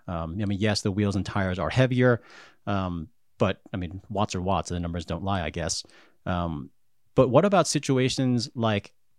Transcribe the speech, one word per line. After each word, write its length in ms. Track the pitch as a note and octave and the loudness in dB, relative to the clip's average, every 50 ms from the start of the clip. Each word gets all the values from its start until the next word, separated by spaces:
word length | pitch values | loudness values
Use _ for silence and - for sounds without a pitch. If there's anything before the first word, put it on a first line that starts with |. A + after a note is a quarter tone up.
| _ | _
Um, 320 | - F2+ E2 E2 D#2+ E2 G2+ | -8 -6 -6 -6 -6 -4 -4
I 40 | G#2+ | -2
mean, 140 | G2 G#2 F2+ | -2 0 0
yes, 220 | G#2+ G#2+ G#2 - - | 2 0 0 0 0
the 100 | G#2+ F#2+ | 0 0
wheels 240 | G#2 G#2 G2+ G2 | 0 0 0 0
and 100 | G2+ F2+ | 0 -2
tires 320 | - - G2+ F#2+ F#2+ F#2 F#2 | -2 -2 -2 0 0 0 -2
are 120 | E2 D#2 | -2 0
heavier, 520 | - B2+ C3 B2 C3 B2 B2 B2+ A#2+ - - - - - - - - _ _ | 2 2 2 4 4 4 4 4 4 2 0 -8 -20 -20 -20 -20 -20 _ _
um, 420 | G2+ G2+ G2 F#2+ F2+ F2 E2+ D#2 - - _ _ _ _ - | -2 -2 -2 -2 -2 -4 -6 -6 -10 -14 _ _ _ _ 0
but 220 | A#2 F#2+ F#2+ - _ - - | 0 0 0 -2 _ -10 -8
I 60 | F#2+ | -6
mean, 220 | F2+ E2 F2+ F#2+ - - | -6 -6 -8 -12 -12 -6
watts 260 | A2 G2 G#2+ - - | -2 -2 -2 0 -2
are 80 | F#2+ F2+ | -2 -2
watts, 260 | F#2+ F#2+ E2+ D#2 - | 0 0 0 0 -2
the 100 | F2 F2 | -4 -4
numbers 280 | F2 E2+ E2+ F2 E2+ | -4 -4 -4 -6 -6
don't 180 | - E2+ E2+ F#2+ | -6 -6 -4 -2
lie, 180 | G2 G2+ F#2 E2 | -2 -2 -2 -2
I 80 | D#2 | -4
guess. 320 | - E2+ D#2+ D#2+ - - - - - - - - _ _ _ | -4 -4 -4 -4 -4 -6 -8 -10 -16 -20 -20 -20 _ _ _
Um, 440 | - F#2 F2+ F2 E2+ D#2+ D2 C2 - - _ _ _ _ _ _ _ _ | -4 -2 -2 -2 -2 -4 -6 -8 -10 -16 _ _ _ _ _ _ _ _
but 140 | - C3 C3 | 4 4 6
what 160 | A#2 C#3+ F3 | 6 4 4
about 220 | G3+ G3+ F3+ D#3 | 4 4 2 2
situations 840 | - - D3+ - - C3+ B2+ B2+ C3 - - C3+ B2+ B2 A#2+ A2 C#3+ - | 2 0 -2 0 0 2 2 2 0 0 0 0 0 0 0 -2 -4 -4
like, 380 | B2+ A2+ A2 G#2+ G2+ - - - _ _ _ _ | -2 0 0 0 0 -2 -6 -12 _ _ _ _